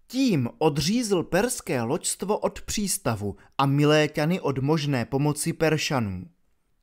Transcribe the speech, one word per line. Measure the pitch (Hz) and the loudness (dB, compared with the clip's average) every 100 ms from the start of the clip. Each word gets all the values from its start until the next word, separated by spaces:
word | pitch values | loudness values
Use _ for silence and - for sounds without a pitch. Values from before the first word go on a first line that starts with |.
| _ | _
Tím | 240 269 165 117 - | 0 2 2 0 0
odřízl | 156 147 147 226 226 190 | 0 2 0 0 0 0
perské | - 170 240 - - 139 | 2 0 0 -2 -4 -2
loďstvo | 117 165 - - 190 214 | -2 -2 -4 -6 -4 -2
od | 196 - | -2 -6
přístavu | - - 202 - 135 110 101 95 - - | -6 -6 -4 -4 -2 -2 -4 -8 -10 -2
a | 139 | 0
Miléťany | 139 147 151 151 151 151 180 | 4 4 4 2 0 -2 0
od | 147 131 | -2 -2
možné | 131 160 143 135 113 | 0 0 0 -2 -2
pomoci | 135 147 143 - | 0 0 0 -4
Peršanů. | 160 160 151 - 143 107 92 90 - _ _ _ _ | 0 0 2 0 -2 -2 -4 -10 -18 _ _ _ _